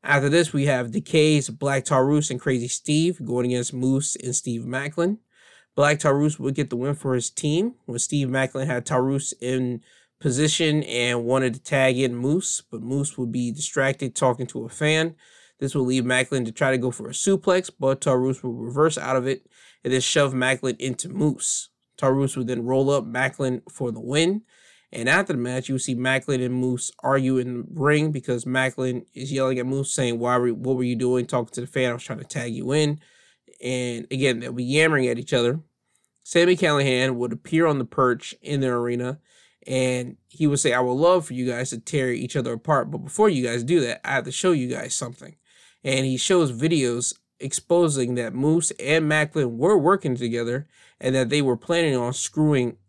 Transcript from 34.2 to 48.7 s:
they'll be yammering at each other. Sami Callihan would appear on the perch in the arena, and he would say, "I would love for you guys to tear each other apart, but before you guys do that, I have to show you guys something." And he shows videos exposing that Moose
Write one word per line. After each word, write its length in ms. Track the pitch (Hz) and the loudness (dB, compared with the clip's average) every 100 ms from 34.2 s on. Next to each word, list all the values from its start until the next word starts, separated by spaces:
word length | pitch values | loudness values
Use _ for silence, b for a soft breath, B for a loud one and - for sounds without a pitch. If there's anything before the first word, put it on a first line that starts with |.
| 135 117 | 0 0
they'll 120 | 123 | -4
be 120 | 123 | -6
yammering 420 | 123 143 160 147 123 | 0 4 4 4 2
at 100 | 117 | -2
each 140 | 135 | 0
other. 280 | 127 120 151 - _ _ _ _ _ | 2 2 0 -6 _ _ _ _ _
Sami 320 | - 170 175 185 | 0 4 6 4
Callihan 580 | 175 147 139 127 131 | 4 2 2 2 2
would 180 | 123 123 | 0 -4
appear 320 | 113 - 160 | -6 -2 2
on 140 | 165 143 | 4 2
the 80 | 120 | -2
perch 480 | - 127 120 - - | 2 2 2 -4 -16
in 180 | - 143 | -6 -2
the 80 | 131 | 0
arena, 500 | 120 120 120 127 147 b b b b - | 0 -2 -2 -4 -8 b b b b -6
and 520 | 131 127 127 123 - _ | -2 0 -2 -6 -12 _
he 180 | - 156 | 0 2
would 140 | 139 | 2
say, 140 | 139 | 2
"I 60 | 123 | 2
would 120 | 127 | 2
love 320 | 127 165 185 | 4 4 4
for 80 | 156 | 2
you 140 | 123 127 | -4 -4
guys 240 | 120 127 | -4 -6
to 80 | 117 | -8
tear 340 | - 151 131 | -4 -2 -2
each 240 | 117 123 143 | -2 -4 -4
other 160 | 123 | -4
apart, 380 | 117 - 147 - | -6 0 0 0
but 80 | 143 | -8
before 320 | 147 - 214 | -10 2 4
you 160 | 147 123 | 4 0
guys 180 | 120 | -2
do 160 | 120 170 | 2 2
that, 220 | 120 - | 2 -4
I 80 | - | -2
have 120 | 135 | -4
to 80 | 120 | -2
show 200 | 127 185 | -2 2
you 160 | 160 123 | 2 0
guys 260 | 123 123 | -6 -6
something." 420 | - 123 131 - - b b b b | -6 -8 -12 -20 -20 b b b b
And 220 | 131 135 | -2 0
he 140 | 135 127 | 0 0
shows 340 | - 185 151 | 2 4 4
videos 600 | 117 156 165 123 120 120 - _ _ | 0 0 2 2 0 -4 -8 _ _
exposing 760 | 147 - _ 170 170 139 123 123 | -8 -8 _ 4 4 2 -2 -2
that 180 | 117 | -4
Moose 380 | 101 147 160 165 | 0 2 2 0